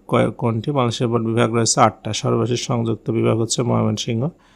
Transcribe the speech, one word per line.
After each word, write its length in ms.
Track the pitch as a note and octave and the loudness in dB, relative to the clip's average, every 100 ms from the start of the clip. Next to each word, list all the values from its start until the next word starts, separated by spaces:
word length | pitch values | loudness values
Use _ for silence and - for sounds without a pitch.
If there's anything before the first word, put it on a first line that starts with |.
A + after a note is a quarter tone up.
| - | -2
কয়-, 220 | A#2+ A#2+ | 0 2
কোনটি? 400 | - A#2+ A2+ B2+ | 0 -2 -2 -2
বাংলাদেশের 380 | C#3+ A#2+ - B2 | 0 0 0 -2
মোট 120 | A#2 | 0
বিভাগ 340 | A2+ A2+ A#2+ | 0 0 2
রয়েছে 260 | A#2 A2+ - | 2 2 4
আটটা, 320 | A2+ - A2 | 2 2 -8
সর্বশেষ 540 | G#2 B2+ A#2+ A2+ A#2+ - | -4 0 0 0 -2 -2
সংযুক্ত 440 | A#2+ A2+ A2 - | -2 -2 -4 -2
বিভাগ 280 | A2+ A2+ A2+ | 0 2 2
হচ্ছে 240 | A#2 - | 0 -2
ময়মনসিংহ। 640 | A#2+ A2+ A2 G#2+ - A2+ C#3+ - _ | 0 2 0 -2 -2 -2 -2 -6 _